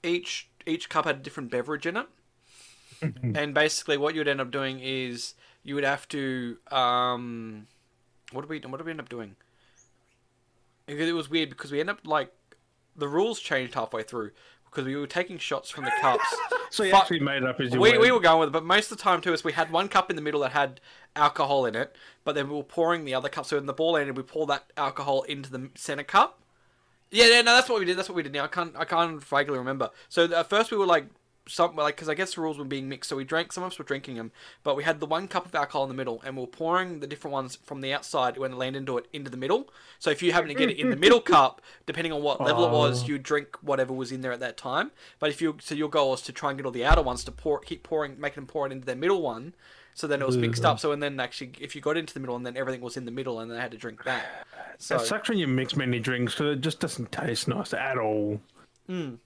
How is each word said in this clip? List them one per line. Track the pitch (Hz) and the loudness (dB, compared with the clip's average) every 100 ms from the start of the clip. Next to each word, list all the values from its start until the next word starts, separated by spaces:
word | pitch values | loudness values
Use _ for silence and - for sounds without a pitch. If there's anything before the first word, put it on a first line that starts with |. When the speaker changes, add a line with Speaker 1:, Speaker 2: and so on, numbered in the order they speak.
Speaker 1:
each, | 170 180 175 - - _ - | -2 -4 -4 -10 -12 _ -6
each | 160 - | -6 -2
cup | 160 156 | -2 0
had | 143 | -4
a | |
different | 143 147 123 | -8 -12 -4
beverage | 123 123 147 165 | -4 -4 -4 -4
in | 196 | -4
it. | 277 _ _ _ _ - - - _ - | -8 _ _ _ _ -20 -20 -20 _ -8
Speaker 2:
Mm-hmm. | 156 120 123 113 | -6 -4 -4 -2
Speaker 1:
And | 147 | 0
basically | 139 151 - - 143 | 4 4 2 0 2
what | 147 160 | 2 0
you | |
would | 143 | 0
end | 139 | 0
up | 127 | -2
doing | 139 135 131 | -2 -4 -4
is | 131 131 127 120 - - - _ | -6 -4 -4 -6 -10 -12 -20 _
you | - 143 | -8 -2
would | |
have | 139 143 - | 0 -2 -4
to, | 147 135 127 120 117 - | -6 -4 -4 -6 -10 -4
um, | 135 123 123 123 123 120 117 113 107 107 _ _ _ _ _ - | 0 2 2 2 -2 -6 -10 -10 -14 -18 _ _ _ _ _ -14
what | 123 | -12
did | 147 | -10
we, | 156 | -10
what | 127 135 | -10 -10
did | 165 | -10
we | |
end | 160 | -10
up | 123 | -10
doing? | 120 107 95 _ _ _ _ _ _ _ _ _ _ _ _ _ _ - | -10 -12 -16 _ _ _ _ _ _ _ _ _ _ _ _ _ _ -12
It, | 147 | -4
it | 165 | -2
was | 170 143 | -2 -2
weird | 160 151 | -2 -2
because | - 139 | -6 -6
we | 143 | -4
end | 170 | -2
up, | 202 156 | -4 -2
like, | 151 127 _ _ _ _ _ _ - | -2 -2 _ _ _ _ _ _ -8
the | 143 | -2
rules | 151 214 214 | 0 0 -2
changed | - 143 127 135 | -2 -2 -2 -4
halfway | 113 113 | -4 -6
through. | 110 120 104 _ - _ _ | -6 -8 -8 _ -20 _ _
'cause | - 131 | -8 -6
we | 139 | -6
were | 143 | -4
taking | 175 180 180 | -4 -6 -8
shots | - 139 - | -6 -6 -6
from | - 131 | -8 -4
the | 139 | 2
cups. | 139 120 - | 2 4 0
Speaker 2:
<laughs> | - - 494 - | -2 -2 -4 -4
So | - | -2
you | 196 | 6
Speaker 1:
Fu-, | 196 | 6
Speaker 2:
actually | 185 170 | 6 2
made | 143 139 | 0 0
it | 127 | -2
up | 127 | -2
as | 127 | -2
you | 127 | 6
Speaker 1:
we, | 214 | 6
Speaker 2:
went. | 233 | 8
Speaker 1:
we | 233 | 8
were | 247 | 8
going | 175 165 | 6 6
with | 156 | 4
it, | |
but | 156 160 | 0 2
most | 196 214 | 2 2
of | 208 | -2
the | |
time | 202 175 | 2 2
too | 180 | 2
is | 160 | 0
we | 170 | 0
had | 170 160 | 0 0
one | 165 196 | 2 2
cup | 196 180 | 2 2
in | 165 | -2
the | |
middle | 151 147 | -2 0
that | 131 | 0
had | 143 139 135 - - - - | 2 0 -2 -20 -20 -12 2
alcohol | 147 147 143 139 123 | 2 2 2 4 2
in | 110 | 0
it, | 143 - - _ | -4 -8 -20 _
but | - | -4
then | 147 139 | -2 -2
we | 147 | -4
were | |
pouring | 143 - 165 170 147 | -6 0 2 2 0
the | |
other | 131 135 | -2 -2
cup. | - 135 | -6 -2
So | 147 | -2
when | 139 | -2
the | |
ball | 135 160 165 | 0 2 2
ended, | 143 131 | 0 -6
we | |
pour | 127 156 151 | -6 -4 -2
that | 139 _ - | -2 _ -4
alcohol | 139 139 139 135 | -4 -4 0 0
into | 135 143 135 | 0 -8 -8
the | 131 135 - | -10 -12 -12
center | - 143 | -8 -8
cup. | 143 196 285 - _ _ _ _ _ _ _ | 2 4 4 0 _ _ _ _ _ _ _
Yeah, | 202 233 | 6 8
yeah, | 240 | 10
no, | 233 | 10
that's | 240 254 | 8 6
what | 226 | 2
we | 180 | 2
did. | 185 | 0
That's | 190 | 0
what | 180 | -2
we | |
did. | 143 | -2
Now | 143 147 | -2 -2
I | |
can't, | 180 170 135 | -2 -4 -4
I | 156 | 0
can't | 165 170 156 | 2 2 -2
vaguely | - 139 143 135 | 0 2 2 0
remember. | 127 135 117 - - | -2 -2 -4 -6 -4
So | - | 4
at | 170 170 165 | 4 4 2
first | 202 226 | 2 2
we | 220 | 2
were | 190 | 4
like, | 165 143 _ _ _ - | 4 2 _ _ _ -12
some, | - 175 160 | 0 0 2
like, | 147 147 | 0 0
'cause | 156 | -4
I | |
guess | 156 190 175 | -2 -2 -2
the | |
rules | 160 147 | -4 -4
were | |
being | 139 139 135 | -6 -6 -8
mixed, | 139 - | -10 -6
so | 139 | -6
we | 135 | -2
drank, | 160 170 | -2 -2
some | - 180 | -6 -8
of | |
us | 175 | -10
were | |
drinking | 147 139 135 120 | -6 -6 -6 -10
'em, | 113 _ - - | -10 _ -20 -8
but | - 139 | -2 0
we | 147 | 0
had | 156 | -2
the | 151 | 0
one | 160 190 | -2 -2
cup | 185 180 | -6 -4
of | |
alcohol | 160 143 151 | -2 -2 -2
in | 139 | -2
the | |
middle, | 131 127 113 | -2 -6 -6
and | 135 135 | -8 -8
we | |
were | 123 | -10
pouring | - 160 175 185 160 | -6 0 0 0 -6
the | 143 | -10
different | 143 151 | -10 -4
ones | 139 127 - | -4 -4 -12
from | - 143 | -12 -8
the | 135 | -4
outside | 139 - 151 127 131 | -4 -2 0 0 0
when | 131 | -6
it | 127 | -4
landed | 131 135 | -4 -4
into | 135 120 | -4 -4
it, | - | -4
into | 151 139 | -12 -10
the | 127 | -6
middle. | 131 220 285 - - - | 0 0 0 -18 -20 -4
So | - | -2
if | 143 | 2
you | 175 | 4
happen | 170 160 | 2 2
to | |
get | 147 - | 0 0
it | 202 | 2
in | 254 | 0
the | 165 | 4
middle | 180 240 | 8 8
Speaker 2:
<laughs> | - | 8
Speaker 1:
cup, | 156 131 - - - - | 8 8 2 -20 -16 -10
depending | 156 165 | -4 -2
on | 151 | 0
what | 147 135 | 0 2
level | 135 - 170 | 2 4 4
it | |
was, | 151 147 123 | 6 4 2
Speaker 2:
Oh. | 123 | -2
Speaker 1:
you | 143 | -4
drink | 131 147 147 - | 0 -2 -2 -12
whatever | - 135 127 | -2 0 0
was | 131 123 | -2 -6
in | 131 | -6
there | 131 | -6
at | 123 | -4
that | 127 - | -6 -8
time. | 131 139 254 _ - _ | -4 -2 -4 _ -20 _
But | 151 | -2
if | 147 | 0
you, | 165 151 | -2 -4
so | - 147 | -8 -4
your | 151 | 0
goal | 151 139 | 2 2
was | 127 | 0
to | - | -6
try | 131 143 | -6 -4
and | 139 | -4
get | 135 | -6
all | |
the | 120 127 | -2 4
outer | 165 | 4
ones | 139 123 - | 4 -4 -8
to | |
pour, | - 160 143 | -6 -2 -2
keep | - 165 | -4 -14
pouring, | - 160 143 135 | -4 -4 -4 -6
make | 147 143 | -8 -8
them | 131 | -10
pour | 156 139 | -6 -4
it | |
into | 131 127 | -6 -8
their | 127 | -2
middle | 165 196 | 0 2
one, | 143 113 147 - - - - | 0 -6 -12 -18 -20 -20 -20
so | - 151 | -10 -2
then | 143 | 0
it | 135 | 2
was | 127 | 2
mixed | 117 117 | 2 4
Speaker 2:
Mm. | 156 | 2
Speaker 1:
up. | 127 | 2
So, | 151 | 0
and | 147 | 0
then | 143 135 | -2 -4
actually, | 123 - 127 135 | -6 -6 -14 -12
if | 139 147 | -14 -4
you | |
got | 147 160 | -2 -2
into | 156 | -4
the | - | -8
middle | 131 123 | -6 -6
and | 123 | -6
then | 127 | -6
everything | 131 127 | -4 -4
was | 123 127 | -6 -8
in | |
the | 123 | -8
middle | 120 131 113 | -8 -6 -6
and | 113 | -6
they | 117 | -8
had | 123 | -8
to | 113 | -8
drink | 120 110 - | -12 -8 -6
that. | 123 - - - - - - | -4 -6 -12 -16 -18 -18 -16
So | - 131 | -2 -2
Speaker 2:
It | |
sucks | 117 208 - | 0 -2 0
when | 220 | 0
you | 147 | 2
mix | 131 127 143 | 0 0 0
many | 127 123 | 0 0
drinks | 117 123 123 - | 0 0 -2 0
'cause | 147 143 | 0 0
it | |
just | 156 - | -2 -4
doesn't | 170 - 117 | -6 -6 -8
taste | - 139 113 - | -6 -4 -2 -2
nice | 113 - | -2 -4
at | - 131 131 | -4 -2 0
all. | 110 107 104 107 _ _ - _ - | 0 0 0 -4 _ _ -20 _ -8
Speaker 1:
Mm. | 185 147 117 | -6 -6 -10